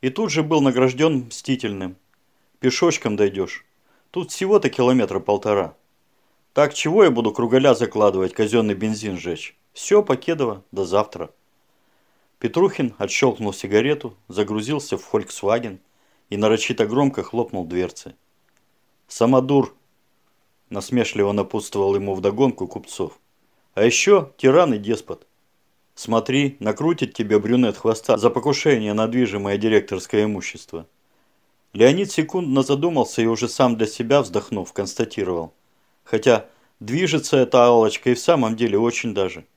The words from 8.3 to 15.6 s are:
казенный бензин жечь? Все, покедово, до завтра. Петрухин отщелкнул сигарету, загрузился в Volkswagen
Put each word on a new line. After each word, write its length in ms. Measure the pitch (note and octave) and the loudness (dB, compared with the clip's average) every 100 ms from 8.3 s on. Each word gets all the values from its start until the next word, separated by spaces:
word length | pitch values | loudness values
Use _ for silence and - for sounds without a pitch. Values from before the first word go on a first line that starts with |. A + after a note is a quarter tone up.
казенный 420 | - G#2+ A#2 G#2+ | -2 0 2 0
бензин 440 | F#2+ A2 G#2+ G#2+ F2+ | -2 -4 -4 -6 -8
жечь? 380 | E2 E2 - _ _ | -6 -8 -10 _ _
Все, 300 | - - G#3 | -16 2 2
покедово, 640 | G3+ - - E3 B2 G2 _ | 4 -2 -2 -2 -2 -4 _
до 120 | F#2 | -6
завтра. 460 | F2+ G2 G#2+ - E2 _ _ _ _ _ _ _ _ _ _ _ | 0 0 0 -6 -14 _ _ _ _ _ _ _ _ _ _ _
Петрухин 540 | - E3 F#3+ - B2+ G#2 | -6 0 0 0 -6 -4
отщелкнул 560 | G2+ - C3+ G#2+ G#2+ | -6 0 0 0 -8
сигарету, 640 | G2 G2 G#2 B2+ D3 A#2+ - _ | -8 0 0 2 -2 -6 -16 _
загрузился 680 | F2+ G2+ G#2+ G#2+ D3+ - F#2+ | -4 -2 -2 -4 -6 -4 -8
в 160 | - | -2
Volkswagen 680 | G#2+ G2+ - G2+ A#2 | -4 -4 -6 -2 -2